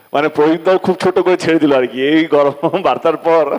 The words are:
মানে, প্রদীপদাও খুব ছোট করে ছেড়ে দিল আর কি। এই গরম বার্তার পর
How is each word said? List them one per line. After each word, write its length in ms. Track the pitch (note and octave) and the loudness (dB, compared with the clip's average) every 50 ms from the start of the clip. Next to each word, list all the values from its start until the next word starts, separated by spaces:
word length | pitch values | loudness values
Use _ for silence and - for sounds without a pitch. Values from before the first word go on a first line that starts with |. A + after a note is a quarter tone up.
| _ _ - | _ _ -4
মানে, 160 | C#3 D3 D3+ | -2 -2 -2
প্রদীপদাও 500 | - - D3+ D#3 D#3+ E3+ E3 F#3 F#3+ F3+ | 0 0 2 2 0 0 0 0 0 2
খুব 180 | - F#3+ F3+ | 0 -2 -2
ছোট 220 | - - F#3 F3+ G3 | -2 -2 -2 0 0
করে 180 | F3+ F#3 F3+ | 0 0 0
ছেড়ে 220 | F3 - E3 D#3+ E3 | 0 0 0 0 2
দিল 160 | D3+ D3 C#3 | 2 2 2
আর 120 | C3 B2+ | 2 0
কি। 220 | A#2+ A#2 B2+ C3 C#3+ | -2 -2 -4 -2 0
এই 160 | D#3 D#3+ D#3+ | 2 0 2
গরম 580 | D#3+ D3+ D3 C#3+ C#3 C3+ - - E3 C3 F#3+ F3+ | 2 2 2 2 2 0 -2 -4 -4 -4 -2 -2
বার্তার 340 | D3 B2+ - - E3 D#3 | -2 -2 0 0 -2 -2
পর 420 | D#3 - E3 E3 E3 D3+ C#3 D3+ | -2 0 0 2 2 2 0 -2